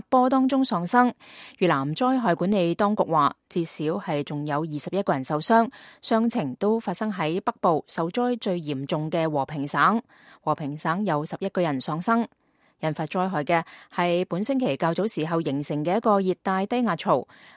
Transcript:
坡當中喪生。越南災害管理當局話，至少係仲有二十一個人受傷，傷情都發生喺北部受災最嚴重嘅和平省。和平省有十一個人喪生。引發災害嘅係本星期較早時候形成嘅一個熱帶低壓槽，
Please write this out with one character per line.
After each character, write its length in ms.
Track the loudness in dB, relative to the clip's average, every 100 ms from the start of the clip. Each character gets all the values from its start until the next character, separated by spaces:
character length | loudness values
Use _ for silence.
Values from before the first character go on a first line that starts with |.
| 2
坡 220 | 4 4
當 180 | 4 4
中 160 | 2
喪 220 | 2 0 2
生。 280 | 4 4 0 -12 -20 -20 0
越 100 | 2
南 260 | 2 0
災 240 | 0 0 2
害 160 | 2
管 160 | 2 2
理 240 | 2 2
當 220 | 2 2 2
局 80 |
話， 320 | 2 2 2 0 _
至 160 | -4 -4
少 180 | -4 -4 -4
係 240 | -2 -4
仲 240 | -4 -6 -4
有 140 | -4
二 180 | -4 -6
十 100 | -4 -2
一 80 |
個 80 | 0
人 100 | -2
受 200 | -2 -2
傷， 280 | 4 4 2 -4 -20 -16
傷 280 | -2 0 2
情 260 | 0 -4 -2
都 240 | 0 0
發 140 | -2
生 180 | -4 -4
喺 300 | -2 -2 -2
北 120 | -4 0
部 240 | 2 2 -2
受 200 | -4 -4
災 300 | -2 -2 -2
最 220 | -2 -4
嚴 240 | -4 -6 -2
重 260 | -4 -2
嘅 180 | 0 0
和 160 | 0 -2
平 220 | -4 -2
省。 340 | 2 2 2 -4 -16 -20 -8
和 160 | -4 -4
平 220 | -4 -4
省 260 | -2 -2
有 220 | 0 0 -2
十 100 | -6
一 80 | -4
個 120 | -2
人 200 | 0 -2
喪 180 | -2 -2
生。 260 | 0 0 -2 _ _ _ _ _
引 140 | -4
發 120 | -4 -4
災 220 | -2 -2
害 160 | -2
嘅 180 | 0 0 -2 -12 -8
係 320 | -2 0 0 0
本 120 | -2
星 160 | -2 0
期 200 | 0 0
較 160 | 0
早 120 | 0 -2
時 200 | -2 -2
候 160 | -2
形 200 | -2 -4
成 220 | -4 -4
嘅 140 | 0 0
一 20 |
個 220 | 2 2
熱 120 | 2 -2
帶 240 | -2 -2 -2
低 160 | 0
壓 120 | 0 0
槽， 320 | 0 0 0 -14 -20